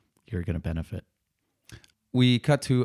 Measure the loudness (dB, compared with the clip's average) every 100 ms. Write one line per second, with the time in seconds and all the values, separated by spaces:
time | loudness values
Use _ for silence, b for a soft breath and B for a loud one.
0 | b b -10 -8 -6 -6 -4 -6 -8 -12
1 | -14 _ _ _ _ _ -20 B B _
2 | _ 2 4 4 2 0 0 0